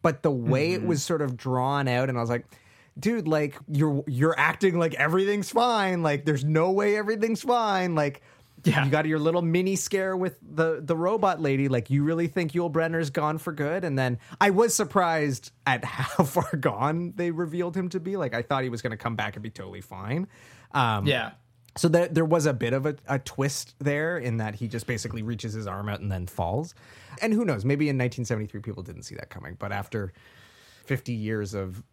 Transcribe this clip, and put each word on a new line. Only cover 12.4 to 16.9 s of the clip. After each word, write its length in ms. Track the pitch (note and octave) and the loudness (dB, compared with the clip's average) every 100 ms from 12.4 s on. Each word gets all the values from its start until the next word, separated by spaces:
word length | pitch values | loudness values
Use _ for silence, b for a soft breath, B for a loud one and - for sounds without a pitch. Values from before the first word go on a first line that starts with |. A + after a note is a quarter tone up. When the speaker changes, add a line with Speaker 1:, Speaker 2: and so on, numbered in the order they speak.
| E3 | 0
Speaker 1:
Yul 200 | E3+ E3+ | 0 0
Brynner's 380 | D#3 E3 E3 D#3 | 2 2 0 -2
gone 260 | D3 D3+ D#3 | 0 0 -2
for 160 | F3 | -6
good?" 320 | D3 C#3+ F3+ | -4 -2 -2
And 140 | F3 C3+ | -2 0
then 200 | B2+ A#2+ B B | 0 -2 B B
I 80 | G3+ | 4
was 240 | F#3+ A#3 | 6 4
surprised 760 | - F3 G3 F3 E3 D3+ B2+ - _ - | 2 2 2 4 2 0 -2 -8 _ 0
at 180 | B2 | 0
<laughs> 0 | |
how 400 | - - C3+ - | -2 -6 -2 2
far 240 | D3+ - - D3+ | 2 2 -2 -2
gone 540 | C3+ G#2 C#3 | -2 0 0